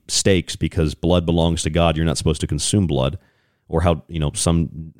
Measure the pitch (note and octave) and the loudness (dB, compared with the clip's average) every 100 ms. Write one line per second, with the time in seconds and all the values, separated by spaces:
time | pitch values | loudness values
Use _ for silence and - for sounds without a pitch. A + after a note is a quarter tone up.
0 | - - - F#2 - - E2 - D#2+ - | -6 -2 2 2 0 -4 -4 -2 -2 -2
1 | E2+ F2+ E2 E2+ E2 E2 D#2+ D#2 E2+ D#2 | 0 2 2 2 2 0 -2 2 2 2
2 | E2 D2+ - D#2 - D2+ - G#2+ F2+ C#2+ | 0 0 -2 -2 -2 -2 0 0 2 0
3 | C2 E2+ _ _ _ _ - D#2+ E2+ D#2+ | -2 -4 _ _ _ _ -4 0 2 0
4 | - E2+ D2 - - E2+ D#2 D2+ D#2+ - | -2 -4 -4 -2 2 2 0 -6 -16 -8